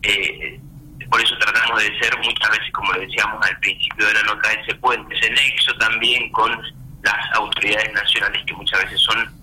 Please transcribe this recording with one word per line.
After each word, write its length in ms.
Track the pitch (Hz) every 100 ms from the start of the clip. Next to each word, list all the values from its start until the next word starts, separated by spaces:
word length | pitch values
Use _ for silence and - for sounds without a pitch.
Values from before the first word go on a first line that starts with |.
Eh, 580 | 98 98 92 - - - - - - - -
por 100 | 117
eso 140 | 113 -
tratamos 440 | - 120 113 113
de 160 | 107 104
ser 180 | 117 120
muchas 320 | 117 113 107
veces, 200 | 110 -
como 200 | - 101
lo 80 | 92
decíamos 440 | 95 - 104 107 98
al 120 | 92
principio 460 | 101 - - - 107
de 80 |
la 80 | 107
nota, 280 | 104 104 107
ese 220 | 110 -
puente, 400 | 113 123 120 - -
ese 140 | 113
nexo 440 | 117 135 131 - 123
también 520 | 113 113 117 123 113
con 180 | 110 113 - - - - -
las 300 | 107 101 -
autoridades 580 | 113 107 - 101 104 107
nacionales, 480 | 107 101 110 101 - -
que 60 |
muchas 300 | 90 85 98
veces 160 | 98 -
son 280 | - 113 113 -